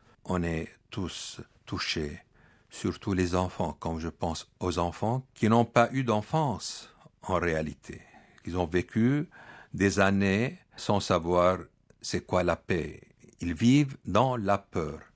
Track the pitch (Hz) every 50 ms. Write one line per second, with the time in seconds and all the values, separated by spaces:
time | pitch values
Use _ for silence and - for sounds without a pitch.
0 | _ _ _ _ - - 92 90 87 85 82 78 78 - - - _ _ - -
1 | 95 82 - - - - - - - - _ _ _ - - 92 - - - 90
2 | 78 73 78 87 - _ _ _ _ _ _ _ _ _ - - - 101 90 -
3 | - - 98 90 92 87 87 90 92 90 - - 92 82 76 - - 82 82 82
4 | 78 82 - - - 85 82 - - - _ - - 92 85 87 87 87 87 -
5 | - 107 120 131 131 _ _ - - 107 110 117 120 117 - 123 117 113 - 135
6 | 135 117 110 107 104 - - 160 160 139 107 87 - - - - - - - _
7 | - - _ _ - - 95 87 82 85 80 78 78 76 69 - - - - -
8 | - - - - - _ _ - - - 85 90 90 80 82 90 85 - - 113
9 | 110 120 139 147 147 - - - - - - - - - - - 95 101 92 98
10 | 98 95 98 98 98 98 95 101 117 135 180 - _ _ _ - - - 107 101
11 | - - 98 87 80 85 87 87 87 90 92 87 82 - _ _ _ _ _ _
12 | - - - 90 - - - - 90 87 82 - _ - 95 85 76 73 - -
13 | - - _ _ - - - - - 87 87 80 117 117 131 143 147 135 135 -
14 | - - 92 104 123 135 127 120 104 95 101 95 - _ - 95 82 76 73 78
15 | - - _